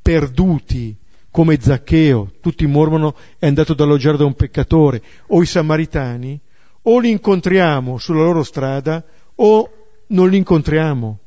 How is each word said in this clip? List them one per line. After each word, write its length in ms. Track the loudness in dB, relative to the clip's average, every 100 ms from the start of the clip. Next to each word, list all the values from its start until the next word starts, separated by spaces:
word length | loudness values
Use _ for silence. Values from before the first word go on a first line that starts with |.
perduti, 920 | 0 0 -2 -2 0 -2 -4 -8 -8 -14 -20 -20 -8
come 300 | 0 0 2
Zaccheo, 720 | 0 -2 0 2 2 0 -2 -8
tutti 260 | -8 -4 -2
mormono, 500 | 0 0 0 -4 -6 -20 -4
"È 80 | -2
andato 280 | 0 -2
ad 60 | 2
alloggiare 380 | 2 4 2 2
da 80 | 0
un 80 |
peccatore", 680 | 0 -4 -2 0 2 2 0 -12 -20 -2
o 140 | 0
i 40 | 2
samaritani, 960 | 0 0 -2 -2 -6 -6 -8 -12 -14 -18 -20 -20 -6
o 160 | 0 2
li 100 | 2
incontriamo 880 | -2 0 -2 0 2 2 0 -4 -8
sulla 260 | -4 0
loro 200 | 2 0
strada 600 | -4 -6 -6 -4 -6 -8 -10 -20 -20 0
o 340 | 2 2 0 -12 -20 -20 -4
non 220 | 2 2
li 80 | 2
incontriamo 840 | 2 0 0 -2 -2 -4 -8 -12